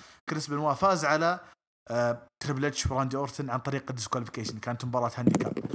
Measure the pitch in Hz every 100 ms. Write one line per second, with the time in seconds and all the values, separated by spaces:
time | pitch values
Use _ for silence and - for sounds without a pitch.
0 | - - - 156 147 147 151 135 196 180
1 | 151 156 165 180 - - _ _ - 120
2 | 120 - - - 143 135 147 - - 131
3 | 131 135 139 - 135 123 139 135 - 127
4 | 110 123 113 - 107 107 123 120 123 123
5 | 117 - 120 - - - -